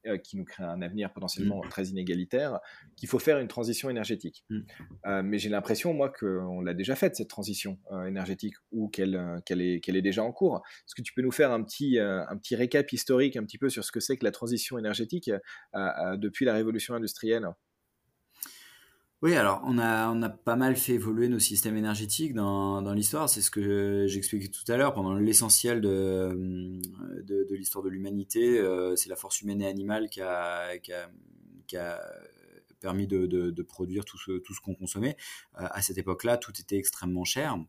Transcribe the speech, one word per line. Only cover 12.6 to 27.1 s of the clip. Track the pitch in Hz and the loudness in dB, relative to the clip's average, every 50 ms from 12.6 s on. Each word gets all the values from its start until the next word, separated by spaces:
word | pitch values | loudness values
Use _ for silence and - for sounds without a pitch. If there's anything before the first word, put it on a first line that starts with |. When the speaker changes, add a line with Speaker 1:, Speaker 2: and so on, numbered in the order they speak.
| 123 123 - 143 147 - | 2 4 4 2 2 2
Speaker 1:
historique | - 120 - - 131 127 143 139 - | -2 -4 2 4 4 6 6 4 2
un | 123 107 | -2 -6
petit | 107 - - | -6 -6 -2
peu | 139 135 | 0 0
sur | 120 113 101 | 0 0 -6
ce | - | -4
que | - 117 | -4 -4
c'est | - - 135 | 0 0 -2
que | 127 - | 2 2
la | 104 | 0
transition | - - 120 117 123 113 - - 131 120 | 0 0 -2 -2 0 -2 -2 -4 -4 -4
énergétique, | 107 104 104 110 117 110 - 180 - - | -2 -2 -2 -2 -2 -2 -4 -4 0 0
euh, | 104 98 - - - - - _ - | -2 -2 -2 -10 -18 -18 -18 _ -6
euh, | 104 98 92 - - 85 90 95 | -2 -2 -2 0 -2 -2 -2 -2
depuis | 101 104 104 98 - 135 | -2 -2 -4 0 2 2
la | 123 110 | 4 4
révolution | 110 110 113 113 110 - - 123 | 4 2 2 0 -2 -2 -4 -4
industrielle ? | 117 113 101 - - - 110 113 117 107 87 85 _ _ _ _ _ _ _ _ _ _ _ _ _ _ _ _ - - - - - - - - - - _ _ _ _ _ _ _ | -4 -4 -6 -6 -4 0 2 2 2 0 -4 -8 _ _ _ _ _ _ _ _ _ _ _ _ _ _ _ _ -14 -14 -14 -14 -20 -20 -20 -20 -20 -20 _ _ _ _ _ _ _
Speaker 2:
Oui, | - 160 175 | 4 6 6
alors, | 143 107 101 98 - - | 8 6 6 4 4 2
on | 127 123 120 | 2 2 4
a, | 117 113 113 110 110 113 | 4 4 4 4 2 2
on | 117 117 | 2 2
a | 117 107 | 0 0
pas | - - _ 120 117 | -2 -2 _ 0 2
mal | 127 131 131 131 | 4 4 4 4
fait | 131 - - | 2 2 2
évoluer | 123 117 104 110 107 113 120 123 | 2 2 2 2 2 2 4 4
nos | 123 110 | 4 2
systèmes | 107 - 104 101 - 113 107 107 | 2 2 2 2 2 2 0 0
énergétiques | 107 110 104 101 107 104 - - 160 156 131 | 0 0 0 -2 -2 -2 -2 -2 -2 -2 0
dans, | 113 101 101 98 98 98 98 98 98 | 0 0 2 2 2 2 0 0 0
dans | 95 101 | 0 0
l'histoire. | 101 104 104 - - 151 156 135 | 0 2 2 2 2 2 2 2
C'est | - 107 | 2 2
ce | 98 - | 2 0
que | - 104 101 101 101 101 101 101 101 101 98 | 2 2 2 2 4 4 4 4 4 4 4
j'expliquais | 98 95 98 98 - - 104 95 98 | 2 2 0 -2 -2 -2 -2 -4 -6
tout | - - - - | -10 -10 -2 0
à | 117 | 2
l'heure. | 123 139 139 | 4 4 2
Pendant | 107 104 95 92 95 | 2 0 0 0 2
l'essentiel | 101 104 110 107 - 120 110 - - - 120 120 117 | 2 4 6 6 4 6 6 4 4 4 2 2 4
de, | 104 101 98 95 95 95 92 92 92 92 92 92 92 92 92 90 90 92 92 92 90 92 92 92 90 87 | 4 2 2 4 2 2 2 2 0 0 0 -2 -4 -4 -4 -6 -6 -8 -8 -8 -10 -10 -10 -12 -12 -10